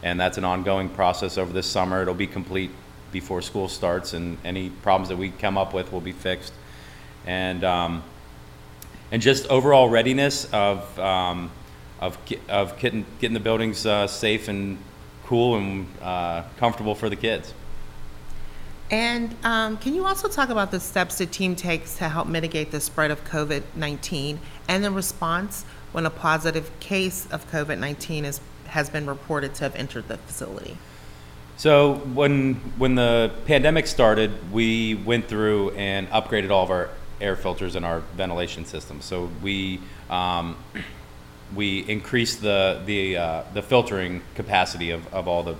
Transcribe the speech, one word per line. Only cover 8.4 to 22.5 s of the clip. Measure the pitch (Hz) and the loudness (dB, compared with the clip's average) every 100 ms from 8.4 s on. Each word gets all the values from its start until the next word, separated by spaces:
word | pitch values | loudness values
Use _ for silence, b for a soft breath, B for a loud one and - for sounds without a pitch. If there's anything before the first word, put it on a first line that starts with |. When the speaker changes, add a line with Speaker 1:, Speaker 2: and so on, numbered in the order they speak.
| - - - - - B B | -18 -20 -20 -18 -18 B B
Speaker 1:
and | 117 | 2
just | 123 135 - | 4 4 4
overall | 131 135 139 123 | 4 8 8 10
readiness | 113 117 131 143 139 - | 6 4 4 2 0 0
of, | 107 101 98 - - | 4 4 2 -4 -4
um, | 95 92 90 87 87 - - B B - | 0 2 2 -2 -6 -10 -16 B B -6
of | 90 - - | -6 -6 -8
ki-, | 113 - | -8 0
of | 101 98 - | 0 0 0
getting, | 123 107 95 - | -2 -2 -6 -4
getting | 120 | -2
the | 113 | 0
buildings, | 104 113 113 104 113 | 2 2 2 0 2
uh, | 104 101 | 2 2
safe | - 110 107 - | 0 2 2 0
and | 101 98 92 - - - - - | -4 -4 -6 -12 -18 -18 -16 0
cool | 120 120 120 | 4 4 2
and, | 98 98 90 - | 0 -4 -8 -8
uh, | 92 90 85 85 82 - | -6 -2 -2 -4 -6 0
comfortable | 120 113 107 101 | 2 2 -2 -2
for | 110 | -2
the | 101 | -2
kids. | 113 101 - - - - - - - - - B B B B - - | 0 -2 -4 -12 -8 -6 -6 -8 -10 -10 -8 B B B B -8 -2
Speaker 2:
And, | 214 233 240 233 233 | 0 2 0 -4 -4
um, | 226 226 220 214 | 0 2 0 -2
can | 262 | -2
you | 330 381 | 0 0
also | 381 415 | 0 -2
talk | - 262 | 0 0
about | 220 190 | 2 0
the | 185 | -2
steps | - 196 180 - | -2 -2 0 -2
the | 175 | -4
team | - 190 175 | 0 0 0
takes | 180 170 - - | -2 -2 -4 -4
to | 170 | -2
help | 156 165 | -2 -2
mitigate | 165 160 | -2 -2